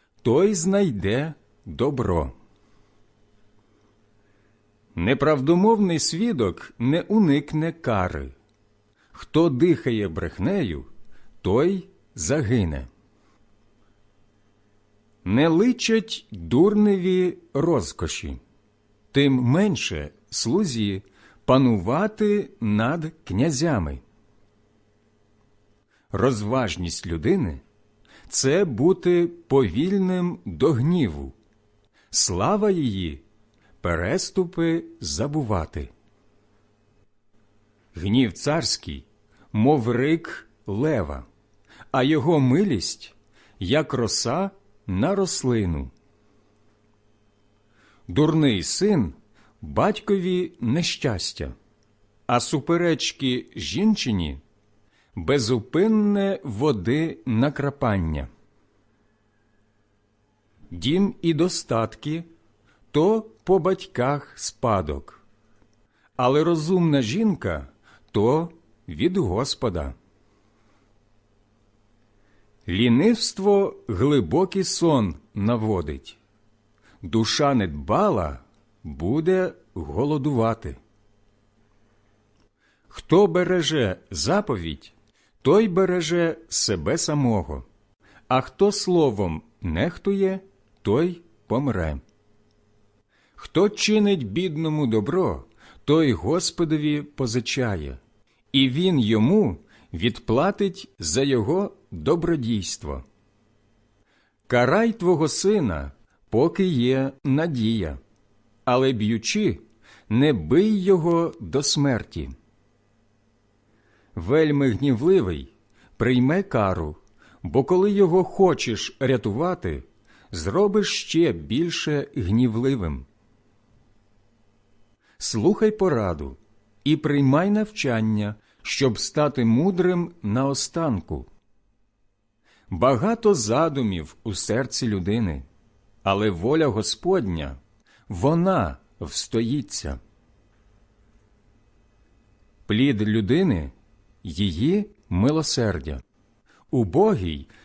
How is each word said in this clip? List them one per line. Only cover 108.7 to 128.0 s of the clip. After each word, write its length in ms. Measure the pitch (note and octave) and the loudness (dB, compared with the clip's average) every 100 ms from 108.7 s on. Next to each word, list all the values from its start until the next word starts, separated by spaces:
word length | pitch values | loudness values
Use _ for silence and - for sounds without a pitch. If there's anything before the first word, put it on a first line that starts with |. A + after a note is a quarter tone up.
| B2 C3+ | 2 2
б'ючи, 680 | A#2+ G#2+ A2+ - G#3+ G3+ F2+ - _ _ - - | 2 0 -2 -2 -2 0 -2 -10 _ _ -16 -2
не 240 | A2 D3 | 2 2
бий 500 | A#2+ D2+ C#3+ G#3+ G#3 | 2 2 4 4 2
його 520 | F#3 F#3 E3 E3 E3+ - | 4 2 4 0 0 -6
до 220 | - C3 | -6 -2
смерті. 680 | C#3 D3+ C#3+ A2+ - E2+ C2+ C2 _ _ _ _ _ _ _ _ _ _ _ _ _ _ _ _ _ | 0 0 0 0 -4 -10 -10 -14 _ _ _ _ _ _ _ _ _ _ _ _ _ _ _ _ _
Вельми 560 | - E2 D3+ D#3 C#3+ C3+ | -8 0 2 4 2 2
гнівливий 840 | G2 C#3 A2+ D#3 F#3+ G2 D2+ C2+ _ _ _ _ - | 2 0 2 4 4 2 -4 -10 _ _ _ _ -4
прийме 460 | A#2 B2+ B2+ F3 | 0 4 4 2
кару, 540 | G3 B2 G2 F2+ D#2 D2+ _ _ _ _ | 0 0 0 -2 -6 -10 _ _ _ _
бо 220 | F2 D2 | -4 0
коли 260 | - F3+ G3+ | 2 4 4
його 340 | G3+ F#3+ F#3 | 4 4 4
хочеш 720 | F3+ - F#3+ D3+ - G#2 - - | 2 4 4 4 -2 -4 -6 -2
рятувати, 840 | C3 B2+ G#2+ G#2 F3 F3+ F#2 C#2 - _ _ _ - | 0 0 0 -2 -4 -4 -6 -6 -10 _ _ _ -14
зробиш 680 | F2 D#2 D#3+ G3+ G#3 G3 - | -8 -2 2 2 2 0 -4
ще 320 | - D#3+ E3 | -2 2 2
більше 760 | E2+ D2 A#2+ E3+ - - D3 - - | 0 -2 -2 -2 -2 -2 -2 -4 -4
гнівливим. 880 | F2+ A2+ B2 A2 C3 C3+ E2+ C2 C2+ _ _ _ _ _ _ _ _ _ _ _ _ _ _ _ _ _ _ _ _ - | 0 2 2 2 0 -2 -4 -6 -12 _ _ _ _ _ _ _ _ _ _ _ _ _ _ _ _ _ _ _ _ -12
Слухай 520 | - A2 C3 G#3 G#3+ | -6 0 0 2 0
пораду 640 | G#3+ F#3+ B2 G2 D#2+ C#2 C2 _ _ _ _ | 2 0 0 -2 -4 -8 -14 _ _ _ _
і 120 | C#3+ D#3 | -2 0
приймай 540 | D3+ C#3+ C3+ C#3+ F#3+ | 0 2 4 4 2
навчання, 840 | G#3 G#3+ - C#3 A2+ | 0 -2 -4 -2 0